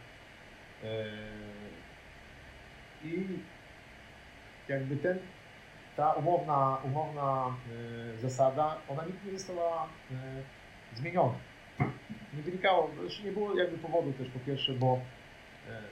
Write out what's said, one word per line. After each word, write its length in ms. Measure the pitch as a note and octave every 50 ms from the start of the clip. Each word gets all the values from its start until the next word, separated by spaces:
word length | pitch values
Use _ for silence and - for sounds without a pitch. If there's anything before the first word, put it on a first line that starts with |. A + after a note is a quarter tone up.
| - - - - - - - - - - - - - - - - -
E, 200 | A2 A2 A2 G#2+ G#2+ G#2+ G#2+ G#2+ G#2+ G#2+ G#2+ G#2 G#2 G#3 G#3 G#3 G3+ - - - - - - - - - - - - - - - - - - - - - - - - - - D#3
i 200 | D#3 E3 F#3 G3 G3 F3+ D3+ - - - - - - - - - - - - - - - - - - - - - - - - - -
jakby 280 | C#3 C3+ C3+ C3 C#3+
ten, 220 | D3 - F#3 F#3 F#3 - - - - - - - - - - - - - - -
ta 160 | - D3 D#3 D3
umowna, 680 | D3 D3 E3+ F3 E3+ D3+ D#3 D3 C#3 C3+ C3+ C3+ C3+ -
umowna, 720 | C3+ C3+ D3+ D#3 D3+ D3 D3 C#3+ C3+ C3+ C3 C3 B2+ B2 B2 B2 A#2+ A#2 A#2 A#2+ A#2 A#2 A#2 A#2 A#2 A2+
e, 20 | A2+
zasada, 580 | A#2 B2+ B2 C3 C3+ C3 B2+ D3 D3+ D#3 D#3 - - -
ona 160 | C#3 D3 E3
nigdy 280 | F3+ F#3+ F#3+ G3 G3+ F#3+
nie 60 | F#3
została, 500 | - - F#3 F3 E3+ E3+ E3 E3 D#3 D#3 - - - -
e, 840 | C3 B2+ C3 C3 C3 C3+ C3+ - - - - - - - - - -
zmieniona. 380 | A2+ C3 E3 F3 F3+ D#3 B2+ - - - - - - - - - - C3+ - - - - - A3 - - - C3+
Nie 80 | D3 D3
wynikało, 480 | F3 F3+ F#3 F#3+ G3 F#3 E3+ D#3 D3+ C#3+ D#3
znaczy 240 | F3+ F3+ - G#3 G#3
nie 80 | G3 F#3+
było 220 | G#3 G#3 G3+ F#3+
jakby 240 | F3+ F3+ F3 E3 -
powodu 340 | - E3 D#3+ E3+ D#3 C#3 C3
też 160 | - B2+ -
po 100 | - C3
pierwsze, 340 | - C#3+ C#3 C3 - - C3
bo, 280 | A#2 B2+ C3 B2+ B2+ B2+ - - - - - - - - - - - - A#2
e, 140 | A2+ A2 G#2+ -